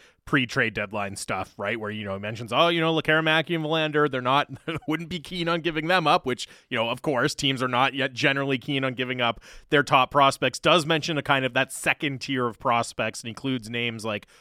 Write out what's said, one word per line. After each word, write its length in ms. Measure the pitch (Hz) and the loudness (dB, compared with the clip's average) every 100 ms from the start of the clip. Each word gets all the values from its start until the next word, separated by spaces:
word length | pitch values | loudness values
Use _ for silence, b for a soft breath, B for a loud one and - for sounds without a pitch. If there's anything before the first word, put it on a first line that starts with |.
| b b | b b
pre-trade 500 | - 147 123 139 113 | -2 0 0 0 0
deadline 400 | 104 101 104 101 101 | -2 -6 -4 -6 -8
stuff, 380 | - 95 - - | -6 -6 -6 -6
right? 220 | 101 113 | -4 -4
Where, 120 | 104 | -6
you 120 | 107 | -6
know, 100 | 104 | -6
he 60 | 98 | -6
mentions, 320 | 104 110 113 | -6 -8 -2
"Oh, 160 | 123 170 | 2 2
you 120 | 170 | 2
know, 120 | 160 | 0
Lekkerimaki 600 | 160 151 156 160 160 156 | 2 2 2 4 2 0
and 100 | 165 | 0
Willander, 460 | 151 160 156 147 147 | 2 2 2 2 2
they're 100 | 127 | 0
not, 280 | 123 139 - 135 - | 2 2 0 -6 -10
<laughs> 200 | 160 - | -8 -4
wouldn't 200 | 160 165 | -4 -6
be 100 | 175 | -10
keen 280 | - 180 165 | -8 -4 -2
on 120 | 170 | -2
giving 260 | 160 160 160 | -2 -2 2
them 200 | 185 151 | 2 4
up," 180 | 175 131 | 2 2
which, 220 | 123 - B B | -6 -8 B B
you 60 | 123 | -2
know, 120 | 117 | 0
of 140 | 127 | -2
course, 320 | 160 123 143 | -2 0 0
teams 280 | - 143 131 | 0 -2 0
are 60 | 127 | 0
not 260 | 123 131 | 2 2
yet 180 | 135 135 | 0 -4
generally 440 | 120 143 139 139 135 | 0 0 0 0 -2
keen 260 | - 135 | -2 -2
on 100 | 131 | -2
giving 260 | 120 127 127 | -2 -4 0
up 200 | 117 - B B - | 0 -2 B B 0
their 120 | 147 | 2
top 260 | 139 139 127 | 4 4 4
prospects. 480 | 143 139 - 127 - | 6 4 4 -2 0
Does 260 | 160 170 | 4 4
mention 320 | 151 156 170 147 | 4 -2 -2 -2
a 60 | |
kind 220 | 143 135 | 0 2
of 100 | 131 | 2
that 180 | 127 131 | 0 -2
second 480 | - 160 - 147 131 | -2 -2 -2 -2 -4
tier 240 | - 131 120 | -4 -2 -2
of 120 | - | -2
prospects 640 | 131 117 113 - 110 - | 0 0 0 -4 -6 -6
and 80 | 120 | -12
includes 420 | 107 135 127 110 | -8 -6 -6 -6
names 340 | 120 120 113 | -6 -6 -6
like 220 | 110 104 - b | -6 -6 -10 b